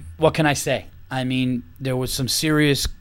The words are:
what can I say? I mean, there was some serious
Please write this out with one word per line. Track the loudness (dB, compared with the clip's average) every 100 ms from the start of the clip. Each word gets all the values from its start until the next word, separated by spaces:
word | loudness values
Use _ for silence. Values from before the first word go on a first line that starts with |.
| -10 0
what | 2
can | 4 2
I |
say? | 2 0 -4 -4 -16 -8
I | -4
mean, | -2 0 0 -2 -6 -8
there | -4 -2
was | -2
some | -2 -2
serious | 0 2 4 4 2 0 -6